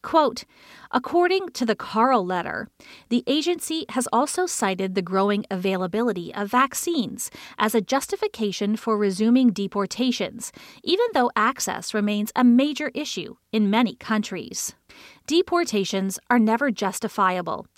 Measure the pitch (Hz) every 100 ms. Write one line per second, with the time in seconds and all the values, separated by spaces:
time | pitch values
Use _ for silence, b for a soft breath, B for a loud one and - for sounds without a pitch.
0 | - 320 285 247 - B B B B -
1 | 254 330 349 381 370 - 233 208 - 214
2 | 247 254 180 185 - 80 214 _ B B
3 | B 233 - 285 302 349 - 320 - 262
4 | 240 226 294 - 359 - 208 185 190 190
5 | 175 190 202 208 - 190 190 185 185 202
6 | 240 185 170 - 202 247 269 - - 330
7 | 202 - - B B B 214 233 180 269
8 | - 392 427 - 214 185 202 214 - 214
9 | 208 185 220 247 254 196 196 202 196 -
10 | 254 240 180 226 - B B B - 370
11 | 480 349 247 - 220 262 - - - 214
12 | 208 208 208 - 254 240 294 277 302 -
13 | 302 - - - _ 220 208 214 233 -
14 | - 214 208 185 - - - - _ B
15 | B B - 330 392 349 339 214 190 196
16 | 190 - _ 240 220 233 277 202 196 -
17 | 220 - 190 180 170 - -